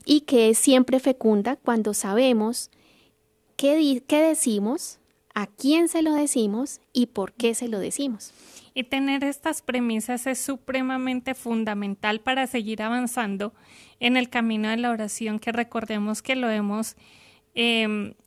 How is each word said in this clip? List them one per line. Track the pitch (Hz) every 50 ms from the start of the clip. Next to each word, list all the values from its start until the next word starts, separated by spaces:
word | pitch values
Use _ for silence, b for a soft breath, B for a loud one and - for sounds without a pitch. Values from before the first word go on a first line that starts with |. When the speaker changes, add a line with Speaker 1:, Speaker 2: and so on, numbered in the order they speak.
| -
Speaker 1:
y | - 294 302
que | 294 - 277 233 226 220
es | 226 220
siempre | - 285 262 254 254 - 262 262
fecunda | - 277 254 - - 220 214 202 196 233 277
cuando | - - - 233 220 208 214 202
sabemos | - - 196 196 226 262 262 247 214 214 220 247 - - - b b b b b b b b b b _ _ _ _ _ _ _
qué | - - 277 294 320
di-, | 311 285 269 240
qué | - - 294 302
decimos, | 311 320 311 - - 247 214 202 202 214 269 359 - - - _ _ _ _ _ _ _ -
a | 214 202 -
quién | _ - - 269 302 330 339 330
se | - 330 311
lo | 320 302
decimos | 294 294 285 - 262 220 202 202 226 277 - - - _ _ -
y | 254 240 233
por | - 208 190 - _
qué | - 233 233 226
se | - 247 233
lo | 220 196
decimos. | 180 - 190 - 277 277 226 202 - - B B B B B B B B B
Speaker 2:
Y | 262 254
tener | - 277 269 277 277 269 277 277
estas | 277 277 - - 320 302 -
premisas | - - 247 254 240 233 226 220 214 - 247 240 - 269
es | 262 -
supremamente | - - 277 - _ - 254 262 262 262 262 262 254 254 254 254 247 269 254
fundamental | - - 233 233 226 220 214 208 202 208 196 196 - - 214 214 220
para | - 262 262 269 262 247
seguir | - 240 208 214 220 214
avanzando | 214 220 240 247 247 233 - 262 226 202 196 190 202 226 b b b b b b b b b b
en | - 240 254 254
el | 247 247
camino | - 247 226 226 220 214 214 220
de | 226 233
la | 240 240
oración, | 233 220 214 202 - - 226 214 214 208
que | - 240
recordemos | 226 240 233 233 - 233 214 214 220 208 208 214 214 - -
que | - 262
lo | 262 247 233
hemos, | 214 214 208 202 202 214 226 - - b b b b b b b b b b _ -
em, | 233 233 233 233 226 220 214 214 208 202 202 - _ _